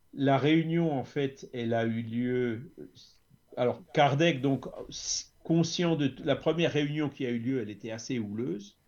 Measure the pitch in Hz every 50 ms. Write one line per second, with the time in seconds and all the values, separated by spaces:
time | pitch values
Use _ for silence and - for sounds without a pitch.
0 | _ _ - - 135 135 135 127 127 151 160 165 156 160 165 170 170 160 143 131
1 | 120 - - 147 139 135 135 - - - - 123 117 113 117 113 113 117 113 113
2 | 117 113 113 120 123 123 127 123 123 120 110 117 143 175 - - 76 - - -
3 | - - _ _ _ _ _ _ _ _ - - 127 120 - - - - - 160
4 | 143 139 135 139 165 170 156 131 127 139 135 120 - - - - 117 - - -
5 | - - - - - - _ _ - - 165 170 160 165 - - 175 170 165 147
6 | 147 131 - - 127 147 131 - - 160 160 170 165 143 - 147 147 147 151 151
7 | 151 135 139 - 135 123 123 117 113 127 135 127 107 101 104 98 - 113 110 113
8 | - - 135 120 107 101 101 110 123 151 180 208 202 - - _ _